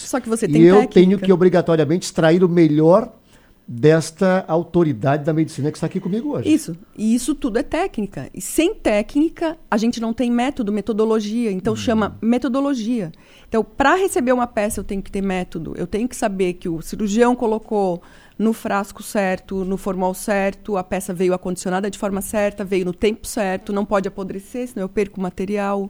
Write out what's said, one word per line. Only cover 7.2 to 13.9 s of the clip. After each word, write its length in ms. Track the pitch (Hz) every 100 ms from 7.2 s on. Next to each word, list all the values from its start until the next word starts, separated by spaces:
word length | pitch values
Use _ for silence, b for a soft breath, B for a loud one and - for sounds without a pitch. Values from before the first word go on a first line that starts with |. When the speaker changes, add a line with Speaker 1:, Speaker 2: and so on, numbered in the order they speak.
| 302 269
Speaker 1:
tudo 240 | 269 220
é 40 |
técnica. 680 | - 311 381 - 196 151 -
E 60 | -
sem 340 | - - 339
técnica, 840 | 427 277 208 220 285 320 - 330 - -
a 60 | 214
gente 240 | 226 226
não 140 | 226
tem 180 | 226 240
método, 400 | 240 254 269 208
metodologia. 800 | 208 202 214 226 220 208 226 226
Então, 220 | 185 196
Speaker 2:
Uhum. 40 | 214
Speaker 1:
chama 400 | - 220 202 -
metodologia. 880 | 226 247 269 269 277 262 214 247 165 - b b b
Então, 200 | 226 208
pra 300 | - 277